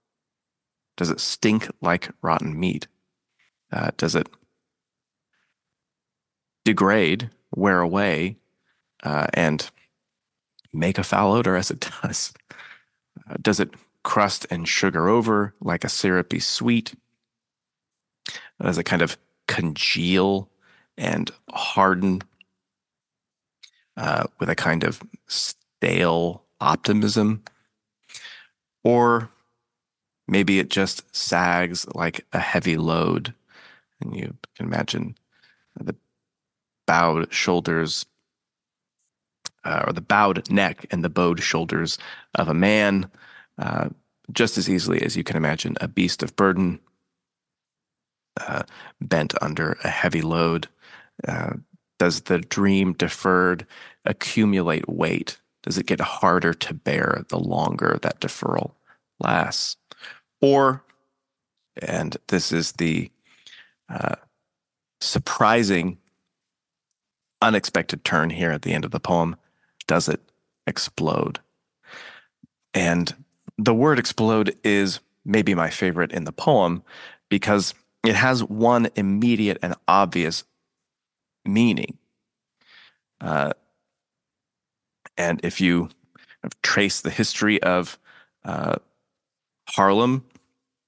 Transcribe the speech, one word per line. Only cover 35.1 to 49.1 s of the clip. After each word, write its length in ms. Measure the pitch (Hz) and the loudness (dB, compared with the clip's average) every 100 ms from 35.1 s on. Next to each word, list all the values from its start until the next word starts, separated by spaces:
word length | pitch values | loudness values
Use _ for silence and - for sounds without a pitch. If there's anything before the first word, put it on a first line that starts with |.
| 117 _ _ _ _ _ - | -12 _ _ _ _ _ -14
the 180 | - - _ _ _ _ _ _ _ _ - | -10 -10 _ _ _ _ _ _ _ _ 0
bowed 460 | 82 85 80 80 | 2 4 2 -2
shoulders, 760 | - - 87 82 82 78 - - _ _ _ _ _ _ _ _ _ _ _ _ _ - _ | -2 0 0 0 -2 -2 -6 -10 _ _ _ _ _ _ _ _ _ _ _ _ _ -18 _
uh, 200 | 80 78 - | -6 -2 -2
or 60 | |
the 80 | 85 | -4
bowed 500 | - 101 101 87 - | 0 4 4 2 0
neck 360 | 98 95 - - | 2 2 -2 -6
and 140 | 90 | -4
the 60 | 85 | -2
bowed 320 | 80 87 85 | 2 2 2
shoulders 560 | - 82 82 80 82 - - - - | -2 -2 -2 -2 -2 -6 -10 -20 -8
of 140 | - 80 | -4 0
a 60 | |
man, 560 | 78 98 107 104 98 92 _ - - _ - | 2 4 4 2 2 -2 _ -20 -20 _ -10
uh, 300 | - - - - _ _ - | -6 -4 -6 -8 _ _ -6
just 260 | - 117 - | 0 0 2
as 100 | 92 | 0
easily 340 | 92 87 85 | 0 0 0
as 140 | - - | -2 -2
you 80 | |
can 120 | 82 82 | -4 -2
imagine 400 | 76 80 - - | 0 -2 -4 -6
a 80 | 87 | -4
beast 340 | - 90 - | 0 0 -2
of 140 | - - | -4 2
burden, 440 | 98 90 92 82 _ _ _ _ _ _ _ _ _ _ _ _ _ _ _ - | 2 2 0 -2 _ _ _ _ _ _ _ _ _ _ _ _ _ _ _ -12
uh, 220 | - 76 - - - - | -8 -8 -8 -16 -18 -10
bent 340 | 143 | -2